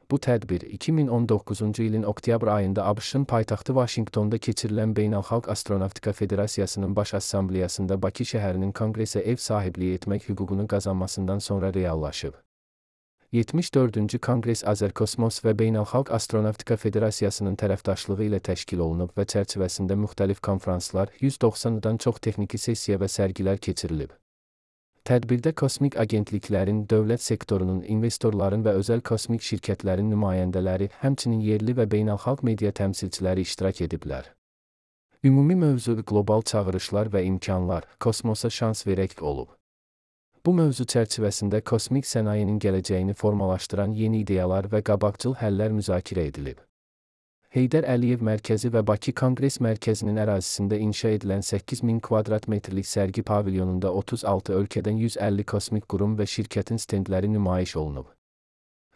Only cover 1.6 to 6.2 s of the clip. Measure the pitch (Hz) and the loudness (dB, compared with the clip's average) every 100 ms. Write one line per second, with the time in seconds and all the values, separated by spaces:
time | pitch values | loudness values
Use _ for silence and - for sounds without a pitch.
1.6 | 107 107 113 107 104 104 - 117 110 104 | -2 0 0 0 -2 -2 0 2 2 2
2.6 | 95 98 95 107 - 135 139 117 110 107 | 2 2 0 0 -2 -2 0 0 0 -2
3.6 | - 131 120 - 110 - 104 117 - - | 0 2 2 0 -2 0 0 0 -2 -2
4.6 | 110 107 110 104 107 104 95 117 - 104 | -2 0 0 2 2 0 0 -2 -2 -6
5.6 | - 98 95 - - 98 | -2 0 0 -2 -6 -2